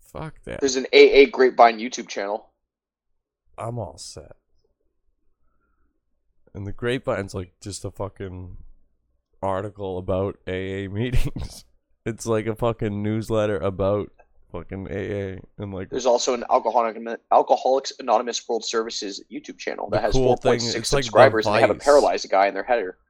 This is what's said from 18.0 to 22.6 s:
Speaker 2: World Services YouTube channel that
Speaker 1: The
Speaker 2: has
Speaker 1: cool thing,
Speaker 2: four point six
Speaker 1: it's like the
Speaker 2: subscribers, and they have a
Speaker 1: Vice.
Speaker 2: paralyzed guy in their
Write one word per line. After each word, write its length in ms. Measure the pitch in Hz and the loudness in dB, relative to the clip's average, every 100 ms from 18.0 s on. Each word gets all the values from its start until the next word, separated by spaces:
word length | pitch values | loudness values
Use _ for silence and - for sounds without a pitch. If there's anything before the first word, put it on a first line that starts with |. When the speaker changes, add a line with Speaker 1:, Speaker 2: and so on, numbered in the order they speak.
| 131 113 120 113 - | 0 0 0 -8 -4
Speaker 2:
World 180 | 117 110 | -4 -2
Services 560 | 117 113 - 104 98 - | -4 -4 -8 -10 -10 -14
YouTube 260 | 147 - - | -16 -16 -12
channel 300 | - - - | -10 -8 -4
that 60 | 90 | -2
Speaker 1:
The 40 | |
Speaker 2:
has 100 | 107 | 0
Speaker 1:
cool 240 | 127 127 123 | 2 2 2
thing, 60 | |
Speaker 2:
four 80 | 127 | 2
point 100 | 120 | 0
six 140 | 117 110 | -2 -4
Speaker 1:
it's 160 | 117 | -2
like 80 | 143 | -2
the 40 | |
Speaker 2:
subscribers, 420 | 123 107 131 110 107 | 2 6 6 6 0
and 100 | 104 | 2
they 40 | |
have 100 | 117 | 2
a 40 | |
Speaker 1:
Vice. 100 | 101 | 2
Speaker 2:
paralyzed 440 | 143 143 101 95 - | 6 6 6 0 0
guy 180 | 98 98 | 2 2
in 60 | |
their 80 | 95 | 0